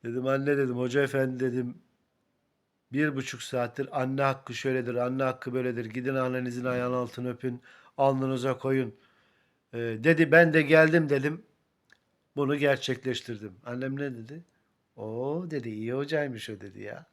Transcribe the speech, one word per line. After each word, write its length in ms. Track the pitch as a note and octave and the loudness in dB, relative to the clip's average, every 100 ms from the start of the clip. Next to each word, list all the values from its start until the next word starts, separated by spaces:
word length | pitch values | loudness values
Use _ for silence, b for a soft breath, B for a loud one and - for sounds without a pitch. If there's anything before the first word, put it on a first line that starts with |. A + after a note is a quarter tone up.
Dedim, 240 | A#2 B2 B2+ | -6 -4 0
"Anne," 300 | C3+ C#3 C#3 | 0 2 2
dedim, 200 | C3+ B2 | 0 0
"hoca 240 | B2+ C3+ | 0 0
efendi," 380 | C#3 C3+ C3 B2+ | 0 0 0 0
dedim, 380 | C3 B2 B2 - _ _ _ _ _ _ _ _ _ _ _ | -2 -2 -4 -8 _ _ _ _ _ _ _ _ _ _ _
"bir 240 | C3+ D3+ C3+ | -2 -2 -2
buçuk 260 | C3 B2+ | -8 -10
saattir 600 | - B2+ A#2+ B2+ C3+ D3 | -6 -4 -4 -4 -6 -2
anne 200 | B2+ C3+ | -2 0
hakkı 320 | C#3 C3 - | 0 0 -8
şöyledir, 420 | A#2 C3+ C3 A#2+ A#2+ | -6 -2 -2 -2 -2
anne 280 | B2 C3 | -2 0
hakkı 300 | C3+ A#2+ - | -2 -2 -6
böyledir, 320 | B2+ B2+ A#2+ A2+ | -4 -2 -4 -6
gidin 300 | A2+ B2+ C3+ | -6 -4 -2
annenizin 500 | B2+ B2+ B2 B2 B2 | -2 -2 -4 -4 -2
ayağının 320 | B2 B2 B2+ | -2 -2 -2
altını 320 | B2 B2 B2 | -4 -6 -8
öpün, 320 | A#2+ C3 A#2+ B B B - | -6 -6 -8 B B B 2
alnınıza 600 | C#3 C3+ C3 C3 C3+ B2+ | 2 4 0 0 -2 -2
koyun." 380 | C3+ C3+ A#2+ - b b b b b b _ | 0 0 0 -8 b b b b b b _
Ee, 40 | A#2 | -8
dedi, 520 | A#2 A2 C3+ D#3+ D#3+ | -6 0 4 6 8
"Ben 220 | D#3+ E3+ | 10 10
de 80 | D#3+ | 6
geldim," 480 | C#3+ D#3 D#3+ E3+ D3+ | 6 8 8 6 4
dedim, 340 | C#3 C#3+ E3 - _ _ _ _ _ _ _ _ C#3 | 2 0 -4 -14 _ _ _ _ _ _ _ _ -2
"bunu 200 | C#3 D3 | 0 2
gerçekleştirdim." 960 | C#3+ C#3+ - A#2+ C3 A#2 - A2 G#2 F#2 A#2+ | 2 2 0 -4 -4 -6 -6 -12 -12 -14 -10
Annem 340 | B2 C3+ C3+ | -8 -6 -4
ne 160 | C#3+ A#2+ | -6 -8
dedi? 260 | A2+ D#3 E3+ _ _ _ _ - | -14 -16 -18 _ _ _ _ -12
"Oo," 560 | G#2+ A2+ C3 D#3+ F3+ | -8 -6 -4 -4 -4
dedi, 180 | D3+ - | -6 -6
"iyi 240 | G#2+ A2+ | -6 -4
hocaymış 560 | B2+ C#3+ D#3 C#3+ A#2 - | -4 -2 -2 -2 -6 -10
o," 120 | G#2+ | -12
dedi 200 | G2+ G2 | -14 -14
ya. 240 | G2+ A#2+ E3 | -12 -14 -16